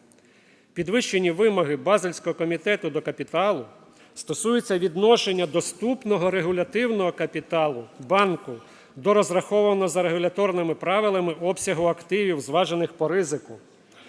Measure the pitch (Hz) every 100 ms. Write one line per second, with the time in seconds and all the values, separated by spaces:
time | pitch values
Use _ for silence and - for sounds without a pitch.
0 | _ _ _ _ _ _ _ - 170 226
1 | - 190 180 165 220 196 151 143 135 202
2 | 180 156 175 156 165 165 202 202 170 147
3 | - - 139 160 196 175 110 - - -
4 | - - - 151 220 240 - 190 180 160
5 | 214 233 208 185 175 170 - - 220 254
6 | 214 202 180 185 165 180 175 208 247 214
7 | 185 - 165 160 - 165 151 123 113 -
8 | 127 190 202 165 - 117 - - - -
9 | 131 208 190 175 170 208 208 196 190 170
10 | 175 170 175 175 196 180 170 156 160 196
11 | 214 190 175 156 175 185 - 160 170 170
12 | - 196 196 160 131 156 180 170 170 -
13 | 156 180 165 143 - 113 - - _ -